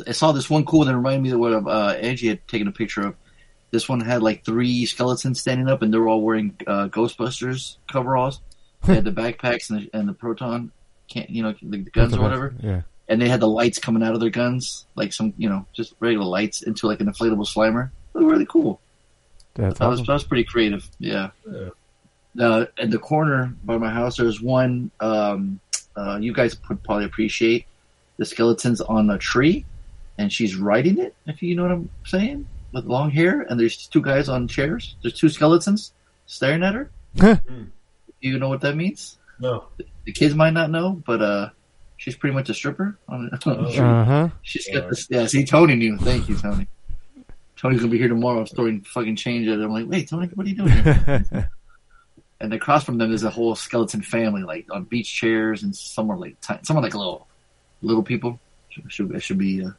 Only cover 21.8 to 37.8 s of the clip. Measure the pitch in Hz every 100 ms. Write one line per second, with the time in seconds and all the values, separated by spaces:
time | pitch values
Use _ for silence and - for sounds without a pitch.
21.8 | _ _ _ _ _ 117 117 113 117 -
22.8 | 117 113 - 156 156 131 127 - - 117
23.8 | 110 117 123 123 117 107 120 127 127 123
24.8 | 127 - 110 107 104 101 98 95 _ -
25.8 | - 101 101 101 113 120 120 - - 101
26.8 | - 104 101 - 107 - 113 117 - _
27.8 | _ _ _ - 110 - 117 113 127 110
28.8 | 110 110 104 98 - 120 147 262 - -
29.8 | - - - - 104 - 107 95 101 107
30.8 | 156 226 370 - 151 - 175 175 180 175
31.8 | 170 - - 190 226 285 285 - - 123
32.8 | 196 139 147 139 175 294 - 120 117 -
33.8 | - 156 139 135 139 127 120 - 143 233
34.8 | - - - - 156 - 151 170 196 208
35.8 | - _ _ _ - - 135 160 190 220
36.8 | 285 - - - 202 208 - 123 98 -